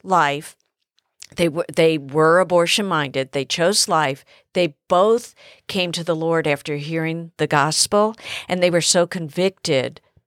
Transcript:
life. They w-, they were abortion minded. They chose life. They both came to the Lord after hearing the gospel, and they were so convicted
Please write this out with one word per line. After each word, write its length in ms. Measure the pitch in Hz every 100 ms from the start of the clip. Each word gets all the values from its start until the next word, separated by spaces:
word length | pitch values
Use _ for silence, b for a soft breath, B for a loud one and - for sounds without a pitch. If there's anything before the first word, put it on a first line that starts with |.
life. 540 | 185 180 147 143 - - _ _ _ _ _ _ - -
They 100 | 170
w-, 200 | 151 - 156
they 240 | 165 160
were 400 | 139 147 160 175
abortion 480 | 175 175 170 - 196
minded. 440 | 160 139 135 131
They 120 | 139 131
chose 420 | - 175 208 -
life. 380 | 160 143 135 _ b b
They 200 | 185 170 - -
both 480 | 180 208 233 - _ B B -
came 240 | 196 180
to 120 | 170
the 120 | 165 160
Lord 320 | 165 165 156
after 300 | 143 - 147
hearing 540 | 147 165 160 165 165 -
the 80 | 151
gospel, 680 | 151 147 - - 208 214 220 B B B
and 160 | 180
they 80 | 180
were 100 | 170
so 240 | - 180 170
convicted 960 | 185 156 175 190 - - 139 123 160 _ _